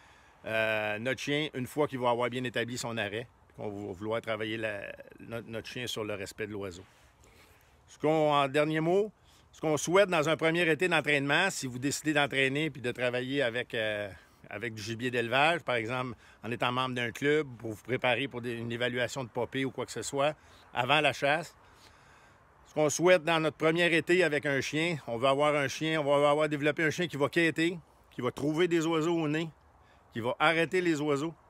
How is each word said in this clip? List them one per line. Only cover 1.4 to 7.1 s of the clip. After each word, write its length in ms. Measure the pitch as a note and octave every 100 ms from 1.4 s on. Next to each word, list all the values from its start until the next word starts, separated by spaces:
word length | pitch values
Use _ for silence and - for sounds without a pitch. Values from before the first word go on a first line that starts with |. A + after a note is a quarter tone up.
| D3+
une 120 | C3+ B2
fois 200 | D3+ D3
qu'il 120 | C3
va 120 | B2
avoir 180 | A#2+ B2
bien 140 | B2
établi 340 | B2+ A#2+ A#2 B2
son 180 | A#2+ A#2
arrêt, 320 | G2+ G#2 - _ _ -
qu'on 120 | A2
va 240 | G2+ G#2
vouloir 280 | F#2 G#2+ A2+
travailler 360 | A2 A2 A2 A2+
la, 240 | A2 G2+ - - - -
notre, 280 | - A#2 A2
notre 200 | A2+ G2+
chien 180 | B2+ A#2+
sur 160 | -
le 120 | G#2+
respect 320 | G#2 F#2+ - G#2+
de 60 |
l'oiseau. 300 | G#2 G2 F2 F#2+ _ -